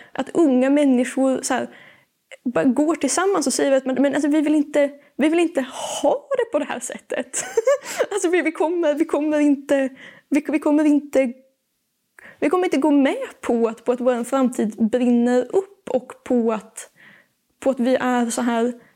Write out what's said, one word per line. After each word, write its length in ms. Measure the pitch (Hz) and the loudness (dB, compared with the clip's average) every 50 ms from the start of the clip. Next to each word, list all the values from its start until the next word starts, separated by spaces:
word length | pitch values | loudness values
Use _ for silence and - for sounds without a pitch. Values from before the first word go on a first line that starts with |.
| - - - | -16 -12 -10
att 160 | - 262 - - | -10 -8 -4 0
unga 360 | - 339 285 254 254 254 269 | 2 2 4 4 4 4 4
människor 720 | 277 294 294 277 254 240 254 247 - 254 262 269 262 262 262 | 4 4 4 4 4 2 2 0 0 0 0 0 0 0 -2
så 120 | - 269 | -2 -2
här, 140 | 233 240 240 - - - - - _ _ _ _ _ _ _ - - - | -4 -4 -6 -10 -16 -20 -20 -20 _ _ _ _ _ _ _ -20 -12 -8
bara 200 | 254 240 330 - | -4 -2 0 2
går 300 | 269 233 262 302 302 330 | 2 2 2 2 0 0
tillsammans 520 | 302 - 269 - 339 359 392 403 349 285 | 0 -2 -2 -2 0 0 0 0 0 0
och 60 | 262 247 | -2 0
säger 200 | - 285 277 269 | 0 0 2 2
att, 120 | 269 262 | 2 0
men, 180 | 262 262 254 269 | 0 0 0 2
men 120 | 277 269 | 2 2
alltså, 140 | 294 285 294 | 0 0 2
vi 120 | 294 311 | 2 2
vill 140 | 294 302 302 | 2 2 2
inte, 360 | 311 294 285 - 294 285 277 285 - - _ _ | 0 0 0 0 0 0 0 -2 -8 -20 _ _
vi 120 | - 240 320 | 0 0 2
vill 100 | 311 339 | 2 2
inte 220 | 339 320 - 269 254 - - - - - - - - | 0 0 0 -4 -6 -6 -8 -10 -10 -10 -6 -2 0
ha 240 | 285 359 554 - - 554 523 | 0 0 -2 -4 -4 -4 -2
det 60 | 466 - - | -2 -2 -2
på 60 | 285 | -4
det 60 | 277 | -4
här 160 | - - 240 | -4 -6 -8
sättet. 640 | - - - - - - - - 262 - - - - 762 | -10 -10 -12 -14 -12 -8 -8 -8 -8 -8 -8 -10 -10 -6
<laughs> 600 | 762 453 440 466 571 554 - - - - - - 392 | -4 -2 0 0 0 0 -2 -6 -6 -6 -4 -4 -4
Alltså, 180 | 415 392 339 | -2 0 0
vi, 120 | 349 359 285 | 0 0 0
vi 100 | 320 320 | -2 -2
kommer, 420 | - 359 311 359 349 339 294 294 | -2 -2 -2 0 0 0 0 0
vi 100 | 277 320 | 0 -2
kommer 360 | 320 - 285 294 311 302 302 | -2 -2 -2 0 0 0 2
inte... 480 | 294 294 285 269 277 - 285 277 269 262 269 - - - - - _ _ | 2 2 2 0 0 0 0 0 0 -2 -6 -10 -20 -20 -20 -20 _ _
Vi, 160 | - 294 302 - | -2 -2 -2 -2
vi 100 | 269 311 | -2 -2
kommer 260 | - 311 294 302 311 | 0 2 2 2 4
inte, 480 | 302 294 285 294 285 - 269 269 240 262 - - _ _ _ _ _ _ _ _ _ _ _ _ _ _ - - - - _ | 2 2 2 0 0 0 0 0 0 -2 -8 -16 _ _ _ _ _ _ _ _ _ _ _ _ _ _ -20 -20 -20 -8 _
vi 120 | - 294 | -2 0
kommer 140 | 359 359 359 | 2 2 0
inte 120 | 359 359 | 0 0
gå 140 | 277 277 311 | 0 2 4
med 500 | 285 285 269 277 359 508 539 - - _ | 4 4 4 2 0 -2 -6 -10 -12 _
på 280 | - - 240 233 226 220 | -4 -2 0 0 0 -2
att, 160 | 220 - - | -2 -4 -4
på 80 | - 247 | -4 -4
att 80 | 247 | -2
vår 240 | 247 254 247 233 240 | 0 0 0 0 -2
framtid 680 | 233 - 269 269 240 254 - 233 208 - - 226 208 | -2 0 0 0 0 0 -2 -4 -4 -2 -2 0 0
brinner 680 | 226 247 254 240 240 240 233 240 247 247 254 - - | 0 2 2 2 2 2 2 2 2 0 0 0 0
upp 320 | 381 381 - - _ _ - | -2 -2 -2 -8 _ _ -4
och 340 | - 254 - - - - - | -4 -4 -4 -8 -14 -12 -6
på 280 | - 254 240 226 226 220 | -2 0 0 0 0 -2
att, 380 | 214 208 - _ - - - _ _ - - - _ _ _ _ _ _ _ _ _ | -4 -6 -12 _ -20 -20 -20 _ _ -20 -20 -20 _ _ _ _ _ _ _ _ _
på 100 | - 269 | -2 -2
att 100 | 262 - | -2 0
vi 160 | 240 254 254 - | 0 0 0 0
är 300 | - 254 247 247 240 233 | 0 0 0 0 -2 -2
så 120 | 226 - 247 | -2 -2 -2
här 300 | 240 233 226 226 247 240 240 - _ _ | -2 0 0 0 -2 -4 -6 -14 _ _